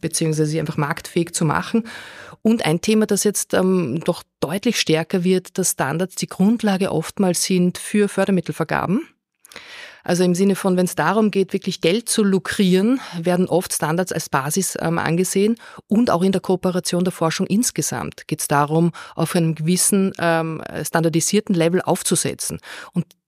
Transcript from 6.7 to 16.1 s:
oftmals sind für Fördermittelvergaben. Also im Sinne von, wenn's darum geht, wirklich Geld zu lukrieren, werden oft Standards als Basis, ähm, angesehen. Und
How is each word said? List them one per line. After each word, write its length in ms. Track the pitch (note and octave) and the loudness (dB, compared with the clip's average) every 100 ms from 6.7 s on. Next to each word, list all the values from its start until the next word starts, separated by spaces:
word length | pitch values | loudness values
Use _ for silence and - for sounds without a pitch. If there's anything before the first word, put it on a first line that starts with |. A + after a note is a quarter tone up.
| F#3+ F#3+ | 0 0
oftmals 540 | D#3+ - - F#3 F3 | -2 -2 0 2 2
sind 340 | - F#3 F3+ - | 2 2 2 0
für 300 | - G#3 G3+ | -2 0 0
Fördermittelvergaben. 960 | - F#3+ F#3+ - - D#3+ C#3 D3 A3 E4+ _ _ _ _ - - - - - | 0 0 0 0 -4 -2 -2 0 -2 -4 _ _ _ _ -20 -20 -20 -20 -10
Also 220 | - F3 | -2 2
im 100 | F3+ | 4
Sinne 220 | F3 G3 F#3 | 4 2 2
von, 200 | G3 F3+ | 2 2
wenn's 200 | F3+ - | 2 0
darum 340 | D#3 G#3 G#3+ | 0 2 2
geht, 220 | G3 F#3 | 2 0
wirklich 300 | G3 - - | -2 -4 0
Geld 260 | E3 G#3 - | 2 0 0
zu 160 | - | 0
lukrieren, 760 | G3+ F#3+ - - F#3+ F#3 G#3+ C4 - F3 | 2 2 0 2 4 4 4 0 -4 -6
werden 260 | E3+ F3+ F3+ | 0 2 2
oft 260 | E3 F#3 | 0 -2
Standards 400 | - D3+ E3+ F#3 | -4 -2 -2 -2
als 160 | D#3+ - | -4 -4
Basis, 480 | C#3 C3+ G3 F#3 - | -4 -2 -2 -2 -2
ähm, 180 | - E3+ | -2 0
angesehen. 580 | C#3 E3 F#3 G3 G#3 A#3 - - - | 0 0 0 2 0 0 -8 -16 -2
Und 240 | A3 A#3+ | 2 2